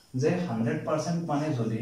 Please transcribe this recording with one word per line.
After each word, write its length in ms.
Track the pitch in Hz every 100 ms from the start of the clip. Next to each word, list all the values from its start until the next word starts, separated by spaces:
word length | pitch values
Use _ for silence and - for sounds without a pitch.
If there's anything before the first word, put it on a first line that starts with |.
| - 131
যে 140 | 156
হাণ্ড্ৰেড 560 | 180 - 113 120 156 160
পাৰ্চেণ্ট 440 | 156 175 170 -
মানে 240 | 143 156
যদি 240 | 120 110 113